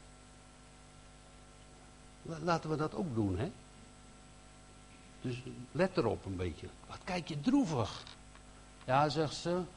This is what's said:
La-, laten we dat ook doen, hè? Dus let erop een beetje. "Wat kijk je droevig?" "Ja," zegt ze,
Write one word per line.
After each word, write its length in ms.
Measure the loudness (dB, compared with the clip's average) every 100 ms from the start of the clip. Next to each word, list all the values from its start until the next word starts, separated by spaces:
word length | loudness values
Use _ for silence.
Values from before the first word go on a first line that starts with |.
| -20 -20 -20 -20 -20 -20 -20 -20 -20 -20 -20 -20 -20 -20 -20 -20 -20 -20 -20 -20 -20 -16
La-, 160 | -10 -4
laten 280 | 2 2 2
we 60 | 0
dat 180 | 0
ook 200 | 0 0
doen, 240 | 2 2 2
hè? 120 | -2 -4 -18 -20 -20 -20 -20 -20 -20 -20 -20 -20 -20 -20 -20 -20 -20 -8
Dus 220 | -6 -4 -6 -12 -8
let 240 | 2 2 4
erop 280 | 2 2
een 120 | -2 -2
beetje. 300 | -2 -4 -12 -14 -14
"Wat 120 | -12
kijk 240 | -4 -4 -2
je 120 | -2
droevig?" 640 | 4 4 4 2 0 -2 -14 -16 -18 -20 -20 -20 -20 -12
"Ja," 240 | 2 4 4
zegt 260 | 4 0
ze, 280 | 0 -2 0 -2